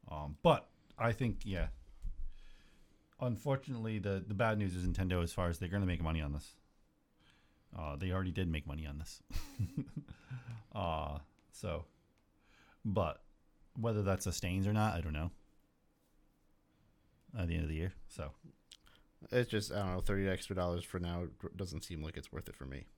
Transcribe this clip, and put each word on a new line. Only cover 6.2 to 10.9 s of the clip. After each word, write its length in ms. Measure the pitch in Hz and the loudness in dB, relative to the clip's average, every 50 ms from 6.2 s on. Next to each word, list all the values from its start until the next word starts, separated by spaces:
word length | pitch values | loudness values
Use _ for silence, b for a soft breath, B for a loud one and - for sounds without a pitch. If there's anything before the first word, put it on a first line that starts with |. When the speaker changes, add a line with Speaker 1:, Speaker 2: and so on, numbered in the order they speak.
Speaker 1:
on 120 | 76 71 71 | 0 0 -2
this. 240 | 78 80 - - - - _ _ _ - _ _ _ _ _ _ b b b b b b b b b b b - | -4 -6 -8 -16 -20 -20 _ _ _ -20 _ _ _ _ _ _ b b b b b b b b b b b -10
Uh, 200 | 87 82 76 71 | -6 -4 -4 -4
they 140 | 71 90 92 90 | -2 0 0 2
already 200 | 95 92 90 78 | 2 2 0 0
did 160 | 90 95 87 | 0 0 2
make 180 | 80 78 71 | 0 0 -2
money 200 | - 71 76 78 | -4 -6 -4 -4
on 120 | 76 71 73 | -6 -6 -8
this. 240 | 80 - - - - | -8 -10 -10 -16 -16
<laughs> 60 | _ - - - - - - 104 - - - 139 - - - 143 - B B B B 127 123 120 120 117 113 107 - - | _ -4 -4 -4 -4 -4 -4 -4 -2 -2 -4 -6 -4 -6 -10 -10 -10 B B B B -12 -10 -10 -10 -12 -12 -14 -10 -6
Uh, 440 | 107 95 85 | -4 -2 -2